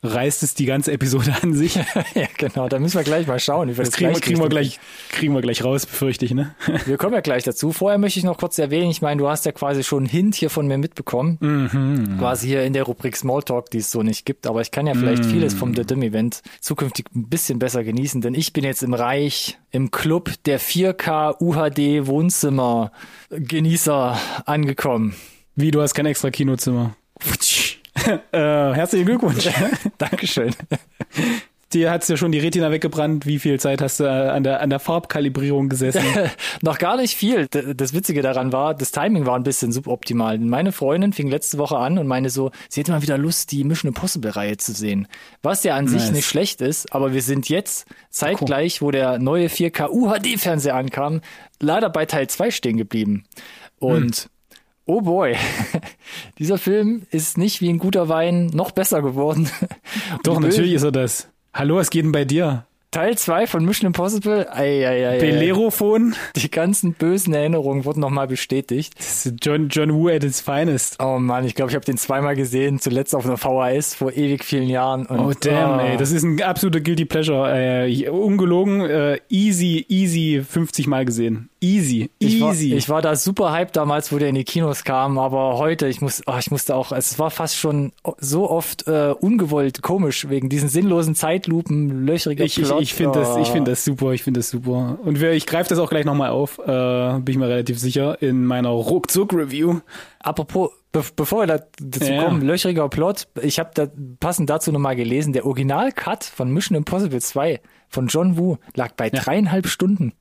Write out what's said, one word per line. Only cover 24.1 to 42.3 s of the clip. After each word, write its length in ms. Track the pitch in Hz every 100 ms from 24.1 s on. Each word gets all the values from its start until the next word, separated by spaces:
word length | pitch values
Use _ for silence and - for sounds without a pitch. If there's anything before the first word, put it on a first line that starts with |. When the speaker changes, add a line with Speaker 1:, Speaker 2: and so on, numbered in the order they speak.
| 113 - - -
Speaker 2:
angekommen. 680 | 147 147 135 147 120 110 92 - - _
Speaker 1:
Wie, 160 | - 151
du 100 | 147
hast 140 | 147
kein 120 | - 151
extra 240 | 143 139
Kinozimmer? 640 | - 139 127 - 123 117 107 _ _
<laughs> 100 | - - - - - - - - - 185 -
Äh, 60 | 170
herzlichen 680 | 151 147 143 131 170 190
Glückwunsch. 440 | 180 240 226 120 170 127 196
Speaker 2:
<laughs> 240 | 285 220 -
Dankeschön. 560 | 143 - 190 - 120 117 - 147 - _ - - 233 233 - _ _
Speaker 1:
Dir 180 | 170 165
hat's 180 | 170 175
ja 80 | 156
schon 160 | 170
die 60 | 151
Retina 320 | 160 175 160
weggebrannt. 540 | 156 160 156 151 156 143
Wie 120 | 147
viel 220 | 151 135
Zeit 220 | 143 139
hast 180 | 135 -
du, 40 |
äh, 40 | 143
an 340 | 131 135 135
der, 180 | 135 135
an 80 | 147
der 80 | 139
Farbkalibrierung 880 | - 170 - 156 139 131 139 139 139
gesessen? 340 | 131 131 156 135 208 170
Speaker 2:
<laughs> 300 | - - -
Noch 160 | 160 151
gar 180 | 175 240
nicht 180 | 247
viel. 320 | - 202 240 139
D-, 280 | 147 135 131
das 160 | 135
Witzige 300 | 151 196 147
daran 300 | 135 131 131
war, 220 | 131 147
das 160 | 147 131
Timing 360 | - 175 202 131
war 100 | 127
ein 60 |
bisschen 280 | 127 131 120
suboptimal. 680 | 120 - 123 - 120 113 110
Meine 340 | 117 123 185
Freundin 400 | 185 139 165 202
fing 160 | 190 143
letzte 300 | 143 - 147
Woche 180 | 147 143
an 220 | 127 185
und 80 | 143
meinte 240 | 127 131